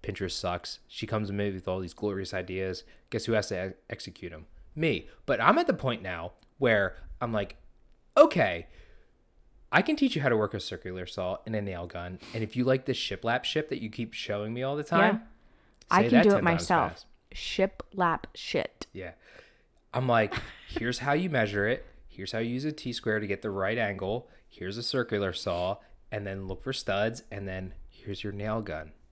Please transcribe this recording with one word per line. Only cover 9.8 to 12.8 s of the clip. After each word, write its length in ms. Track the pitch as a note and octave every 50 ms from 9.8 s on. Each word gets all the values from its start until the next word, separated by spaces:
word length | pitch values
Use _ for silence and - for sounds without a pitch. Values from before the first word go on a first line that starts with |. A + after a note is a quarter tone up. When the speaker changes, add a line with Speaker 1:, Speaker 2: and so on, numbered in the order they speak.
Speaker 1:
can 140 | F#3+ - D4+
teach 200 | D4+ C#4 B3+ -
you 60 | D3+
how 80 | C#3 C3+
to 80 | A#2
work 160 | G#2+ G#2+ G2+ -
a 60 | G2
circular 480 | - - G2 F2+ - F#2 F#2 F#2 F2+
saw 320 | - - - F#2 F2+ F#2+ - -
and 80 | A2+ A2
a 60 | G#2+ G2+
nail 240 | G2 F#2 E2+ E2+
gun. 320 | E2+ - F2 F2 F2+ F2+ F2 - - -
And 100 | A2+ A2
if 120 | G#2 -
you 80 | B2 B2
like 220 | C3 C3 C3